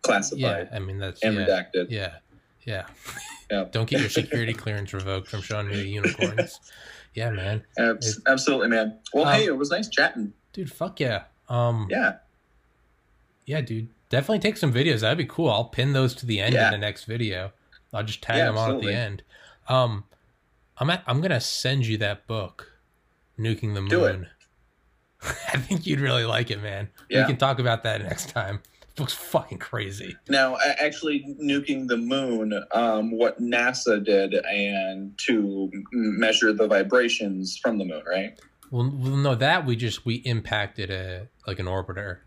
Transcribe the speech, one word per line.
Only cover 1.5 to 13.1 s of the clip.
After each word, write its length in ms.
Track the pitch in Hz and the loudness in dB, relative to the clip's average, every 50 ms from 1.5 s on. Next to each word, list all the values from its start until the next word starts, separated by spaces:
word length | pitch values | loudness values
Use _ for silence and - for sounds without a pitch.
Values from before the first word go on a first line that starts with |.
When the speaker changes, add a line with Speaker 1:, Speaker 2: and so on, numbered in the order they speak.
| 98 92 92 - - 92 90 - | 2 2 0 -2 -2 -2 -2 -2
Speaker 2:
Yeah, 240 | 120 104 98 87 82 - _ _ _ - _ _ _ _ _ | -4 -6 -6 -6 -8 -12 _ _ _ -20 _ _ _ _ _
yeah. 220 | 120 107 92 87 - - - - - - - - - - - - - | -8 -8 -8 -8 -10 -18 -18 -16 -14 -14 -14 -14 -14 -16 -18 -8 -4
Speaker 1:
Yeah. 160 | 104 98 92 - | -2 -2 -2 -2
Speaker 2:
Don't 180 | - 113 113 117 | 0 -2 0 2
get 100 | - 139 | 2 0
your 100 | 135 104 | 0 2
Speaker 1:
<laughs> 120 | - 120 | 2 0
Speaker 2:
security 320 | 113 - - 120 117 113 113 | 0 0 -2 -2 0 -2 -4
clearance 400 | 110 - 110 104 104 101 92 - | -4 -4 -6 -4 -4 -6 -6 -6
revoked 340 | 98 95 95 95 95 92 - | -6 -4 -2 -4 -4 -4 -6
from 140 | - 104 | -8 -8
showing 260 | 95 - 107 104 104 101 | -6 -4 -4 -4 -4 -2
me 80 | 101 | -4
the 120 | 101 98 98 | -4 -4 -4
unicorns. 720 | 101 104 101 - - - 185 180 - - 175 - - - _ | -4 0 0 0 0 0 -2 -2 0 -2 -2 -2 -4 -18 _
Speaker 1:
<laughs> 40 | - - - - - - - - _ _ | -20 -20 -20 -20 -20 -20 -20 -20 _ _
Speaker 2:
Yeah, 160 | 110 113 117 | -4 -2 -2
man. 300 | 110 98 92 98 107 110 - _ _ - | -2 -2 -2 -2 -2 -4 -4 _ _ 0
Speaker 1:
Abs-, 420 | 117 113 113 104 117 110 104 - | 2 2 2 2 -2 -4 -4 0
Speaker 2:
It 40 | - | 2
Speaker 1:
absolutely, 440 | - 135 131 - - 139 127 123 123 | 2 2 4 4 2 2 4 4 4
man. 280 | 117 113 110 110 107 - _ - - | 4 2 2 0 -2 -8 _ -2 2
Well, 120 | 139 156 | 4 6
Speaker 2:
Um, 80 | 143 139 | 6 6
Speaker 1:
hey, 100 | 135 - | 6 6
it 120 | 190 147 135 | 4 2 0
was 120 | 143 147 | 0 0
nice 200 | - - 220 - | 0 -2 -2 0
chatting. 420 | - - 143 170 - 120 107 101 - _ _ _ _ | 2 2 2 2 2 -2 -6 -6 -8 _ _ _ _
Speaker 2:
Dude, 180 | 202 185 135 | -8 -8 -8
fuck 300 | - - 160 196 196 - | -6 -6 -6 -6 -2 -2
yeah. 220 | 151 127 110 95 - - _ _ _ - | 0 0 0 -2 -4 -8 _ _ _ -2
Um, 380 | 123 120 120 120 117 113 107 95 | 0 2 2 2 2 0 -2 -2
Speaker 1:
Yeah. 240 | - 240 254 - - - _ _ _ _ _ _ _ _ _ _ _ _ _ _ _ _ _ _ | 0 2 2 2 0 -2 _ _ _ _ _ _ _ _ _ _ _ _ _ _ _ _ _ _